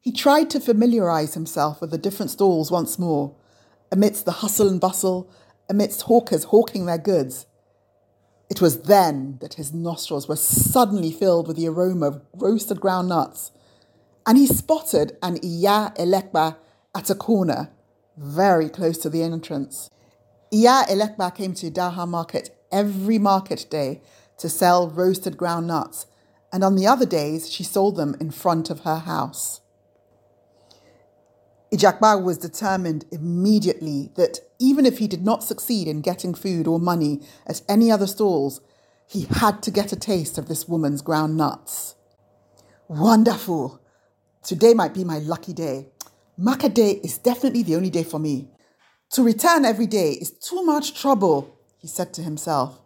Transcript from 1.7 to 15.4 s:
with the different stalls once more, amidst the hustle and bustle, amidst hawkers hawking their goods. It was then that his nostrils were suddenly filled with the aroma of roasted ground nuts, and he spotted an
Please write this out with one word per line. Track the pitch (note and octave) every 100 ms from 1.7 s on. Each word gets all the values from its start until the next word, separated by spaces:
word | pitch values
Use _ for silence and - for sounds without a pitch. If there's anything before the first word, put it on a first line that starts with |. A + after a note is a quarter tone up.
| D3+
with | E3
the | D#3+
different | G3 G3 F#3
stalls | - G3 E3+ D3+
once | F3 E3 -
more, | F3 D3+ C#3+ - _ _ _ _ _
amidst | F#3+ G#3 G#3
the | - E3+
hustle | G#3+ - G3+
and | F#3
bustle, | F#3 F#3 F#3+ F#3 F3+ _ _ _ _
amidst | G3+ G3+ -
hawkers | - A#3 A#3 E3+
hawking | - G#3+ A3+ G3+ F3
their | E3+
goods. | D#3+ F3+ C3 B2+ - _ _ _ _ _ _ _ _ _ _
It | -
was | F3 -
then | C#3+ G3+ F3 C#3+ C3+ B2+
that | D3
his | - C#3+
nostrils | E3 E3+ D#3+ - D3 -
were | D#3
suddenly | - - - C4 A3+ G3+ D#3+
filled | D#3+ G3 E3+ D#3+
with | D#3+
the | E3
aroma | D#3+ F3+ F#3 D3
of | C#3+ _
roasted | F3+ F#3+ A3 - F#3
ground | F#3+ F#3 F3+
nuts, | E3+ - - - _ _ _ _ _ _ _
and | - B3
he | C#4
spotted | - - D#4 D#4 D#3+ D3 -
an | F3+ F3